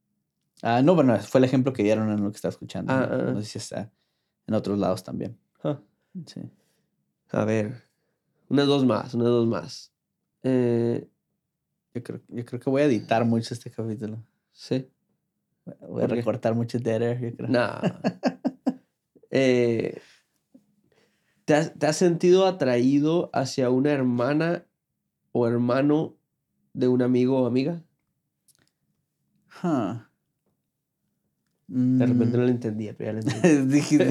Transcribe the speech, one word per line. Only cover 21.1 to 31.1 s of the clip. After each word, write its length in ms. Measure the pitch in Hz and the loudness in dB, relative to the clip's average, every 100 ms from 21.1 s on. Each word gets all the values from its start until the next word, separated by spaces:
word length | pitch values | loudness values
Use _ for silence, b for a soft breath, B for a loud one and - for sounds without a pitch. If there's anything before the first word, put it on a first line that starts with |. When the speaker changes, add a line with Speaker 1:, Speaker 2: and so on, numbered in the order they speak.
| _ _ _ - | _ _ _ 0
Speaker 2:
¿te 100 | 151 | 0
has, 180 | 160 | 0
te 140 | - 143 | -2 -2
has 80 | 156 | 2
sentido 480 | 185 165 180 185 190 | 2 4 4 6 4
atraído 840 | 185 127 120 127 143 151 170 - | 0 0 2 4 2 2 0 0
hacia 380 | - 131 - 127 | -4 -4 -2 0
una 200 | 131 147 | 2 2
hermana 760 | 139 127 120 123 151 165 170 _ _ _ _ _ _ _ | 2 0 0 0 0 0 -4 _ _ _ _ _ _ _
o 160 | 120 117 | 0 0
hermano 680 | 120 120 127 143 151 165 - _ _ _ _ _ | 2 0 2 2 2 0 -10 _ _ _ _ _
de 140 | - 127 | -2 2
un 140 | 127 | 2
amigo 400 | 123 123 127 127 | 2 2 2 2
o 60 | 123 | 2
amiga? 360 | 127 143 170 - _ _ _ _ _ _ _ _ _ _ _ _ _ _ _ _ - | 0 -2 -6 -12 _ _ _ _ _ _ _ _ _ _ _ _ _ _ _ _ -8
Speaker 1:
Huh. 380 | 175 139 107 117 - _ _ _ _ _ _ _ _ _ _ | -2 -2 -2 -6 -12 _ _ _ _ _ _ _ _ _ _